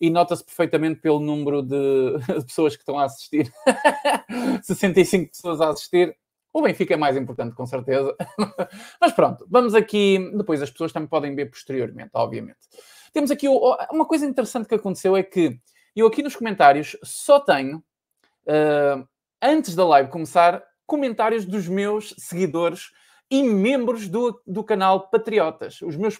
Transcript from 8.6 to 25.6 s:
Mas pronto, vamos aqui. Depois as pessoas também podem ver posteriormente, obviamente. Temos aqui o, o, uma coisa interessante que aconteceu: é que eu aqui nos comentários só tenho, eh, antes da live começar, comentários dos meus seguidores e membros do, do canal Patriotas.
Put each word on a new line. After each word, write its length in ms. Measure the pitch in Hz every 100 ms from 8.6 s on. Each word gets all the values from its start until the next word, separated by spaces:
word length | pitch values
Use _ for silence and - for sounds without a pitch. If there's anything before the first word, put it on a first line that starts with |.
| 180 202 - -
Mas 140 | 349
pronto, 320 | - 139 - -
vamos 240 | 247 240
aqui. 460 | 214 208 208 202 190 185 208
Depois 260 | 208 147
as 80 | 143
pessoas 220 | - 160
também 160 | 165 151
podem 280 | 160 143 139
ver 140 | 131
posteriormente, 640 | - - 131 117 123 113
obviamente. 460 | 113 113 113 113 _ _ - - - -
Temos 180 | 302 277
aqui 160 | 285 277
o, 60 |
o, 240 | 262 254 - -
uma 140 | 311 311
coisa 200 | 320 285
interessante 420 | 262 220 247 208
que 80 | 214
aconteceu: 400 | 196 175 185 196
é 80 |
que 360 | 185 185 156 117 _ _ _ 208
eu 120 | 226
aqui 160 | 226
nos 120 | 285 -
comentários 640 | 226 190 143 143 147 -
só 360 | - - - 285
tenho, 440 | 277 143 131 160 _ _ _ _ _ _ -
eh, 560 | 151 151 147 143 139 127 _ _ -
antes 340 | 254 311 - 165
da 100 | 175
live 240 | 143 131
começar, 540 | 170 156 175 170 185 - _ -
comentários 580 | 294 262 226 220 226 185
dos 220 | 208 170
meus 480 | 190 202 214 208 -
seguidores 760 | - 175 180 165 170 180 - _ _ _ -
e 80 | 269
membros 680 | 262 202 220 277 233 226 202
do, 320 | 214 240 240 -
do 180 | 190
canal 460 | 214 202 190 190 190
Patriotas. 720 | 220 220 208 160 -